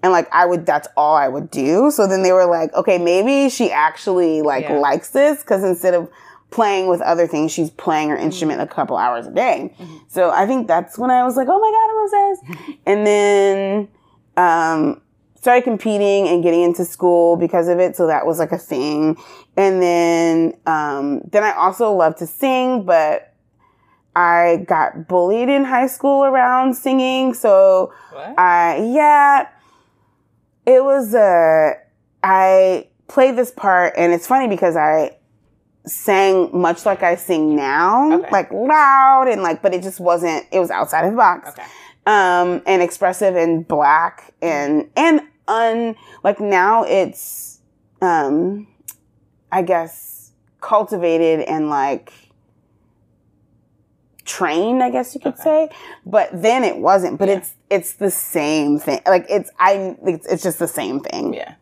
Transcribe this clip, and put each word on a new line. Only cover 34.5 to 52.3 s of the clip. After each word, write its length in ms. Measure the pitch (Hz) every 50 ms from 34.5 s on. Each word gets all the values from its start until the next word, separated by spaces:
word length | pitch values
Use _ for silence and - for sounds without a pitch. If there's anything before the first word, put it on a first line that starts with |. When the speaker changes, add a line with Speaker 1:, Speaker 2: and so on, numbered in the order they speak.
| 196 180 - 180 160
Speaker 1:
I 400 | 165 151 151 156 156 151 - - _ _ _ _ _ _ _ _ _ _ _ _ _ _
sang 640 | - - - - - 196 190 196 196 190 190 180 - -
much 340 | 180 180 170 175 170 -
like 160 | 214 196 185 -
I 140 | 175 170
sing 400 | 175 - - 180 160 156 151 151
now, 560 | 147 139 135 135 151 170 185 208 247 277 311 311
Speaker 2:
Okay. 160 | 339 381 -
Speaker 1:
like, 220 | - 196 175 - -
loud 720 | 190 226 262 302 311 294 269 269 269 269 262 269 262 262 262
and, 140 | 226 196 190
like, 200 | 170 165 - -
but 120 | 202 180
it 80 | 180 175
just 160 | 190 185 -
wasn't, 480 | 180 175 170 170 170 170 160 151 - _ -
it 80 | 190
was 100 | 185 170
outside 340 | - 90 107 - - 160 160
of 60 | 185 214
the 40 |
box. 320 | 233 233 190 180 175 - -
Speaker 2:
Okay. 140 | - - 165 - - - - - _ _ _
Speaker 1:
Um, 560 | - 214 208 190 185 180 180 175 180 180 175 -
and 160 | - 196 185 180
expressive 520 | 175 175 - - 180 185 185 208 190 185
and 320 | 180 165 165 165 160 165
black 680 | _ - 147 143 143 147 156 165 - - - - - _ _ -
and, 460 | 170 160 143 143 143 151 151 147 - _
and 260 | - 285 330 320 294 294 - _ _ _ -
un-, 480 | 208 226 233 226 226 233 233 233 220 _ _ - - - _
like, 160 | 190 208 208
now 460 | 208 208 196 185 180 196 220 226 226
it's, 760 | - - 196 185 - - - - - - - - - - _ _ _ _ _ _ _ _ _
um, 680 | - 185 170 160 147 139 143 151 170 185 202 202 208 _ _ _ _ - - _ _ _ _ _ _ _ _ _ _ _
I 120 | - 190 185
guess, 680 | 175 185 170 165 165 - - - - - - - _ _ _ _ _ _ _
cultivated 800 | - - - 214 214 - 220 190 170 170 165 165 165 165 160 156
and, 280 | 139 - 156 160 156 151
like, 420 | 147 139 135 139 139 - _ - _ _ _ _